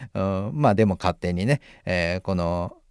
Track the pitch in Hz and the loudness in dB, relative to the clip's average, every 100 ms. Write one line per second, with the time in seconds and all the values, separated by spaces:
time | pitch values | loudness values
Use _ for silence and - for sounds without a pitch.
0 | 123 98 95 95 104 151 139 101 107 90 | -10 -4 -2 -2 -4 0 2 4 4 2
1 | 92 85 90 87 110 143 - - - 90 | -2 -2 -4 -2 0 0 -4 -14 -4 -2
2 | 85 92 - 90 85 87 87 - _ | -2 -2 -2 -2 0 -2 -6 -10 _